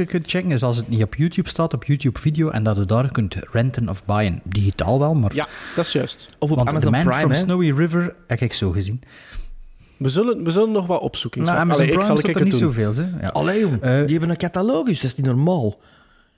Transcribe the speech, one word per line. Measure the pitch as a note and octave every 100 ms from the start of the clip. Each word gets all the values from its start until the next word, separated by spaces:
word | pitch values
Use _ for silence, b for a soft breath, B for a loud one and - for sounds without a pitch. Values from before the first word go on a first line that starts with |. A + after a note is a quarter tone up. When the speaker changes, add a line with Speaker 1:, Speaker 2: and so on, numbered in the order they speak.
| F3
Speaker 1:
kunt | F3+ D#3+
checken, | F3+ F#3
is | C3
als | B2+ A#2+
het | G#2+
niet | A2+
op | G#2+
YouTube | - E3 F3+ F3+
staat, | - E3
op | B2+
YouTube | - C#3+ C3 -
Video, | D#3 D#3 D#3
en | A#2
dat | G#2+ G2+
je |
daar | F#2+ A2 C3
kunt | A#2+ G2+ F2+ -
renten | A#2 B2+ B2+ A2+
of | G2
buyen. | - G#2 G#2+ E2+
Digitaal | - G2+ G2 - F2+ C3
wel, | D3
maar | D#3+ G#2
Speaker 2:
Ja, | C#3 D3+ B B -
dat | E3+
is |
juist. | D3 B2+ - - -
Speaker 3:
Of | D3
op | D3+
Speaker 1:
want | A#2+
Speaker 3:
Amazon | D#3 G#2+
Speaker 1:
The | -
Man | -
Speaker 3:
Prime, | B2+
Speaker 1:
from | D#3
Speaker 3:
hè. | -
Speaker 1:
Snowy | F3+ F3+ E3+
River | C#3 E3+ E3+ F3 - -
heb | A#2
ik | A#2+
zo | - G2
gezien. | F2+ F#2+ B2 B B B B B - - - - -
Speaker 2:
We | C3+
zullen, | C#3+ A#3 A3+
we | E3
zullen | E3+ A3
nog | G#3+ F3
wat | F3
opzoeken. | - - A#2 -
Speaker 1:
Nou, | D#3+
Speaker 2:
Allee, | F3
Speaker 1:
Amazon | E3+ D#3
Speaker 2:
ik | D#3+
Speaker 1:
Prime | F3 G#3
Speaker 2:
zal | G#3
Speaker 1:
staat | G3+
Speaker 2:
ik | E3+
Speaker 1:
er |
Speaker 2:
het | F#3
Speaker 1:
niet | B2+
Speaker 2:
doen. | D#3
Speaker 1:
zoveel, | A2+ G#2+ A#2
hè. | F3+ F3
Ja. | -
Speaker 3:
Allee, | - D#3 G#3
jong, | G#3 A#2
Speaker 1:
Eh, | B2+ C3
Speaker 3:
die | C#3+
hebben | D#3+ E3
een | E3+
catalogus, | F3 F3+ G#3 D4 C4 D#3
dat | C3
is | -
niet | C3
normaal. | B2 D#3+ F#3 A2 - b b b b b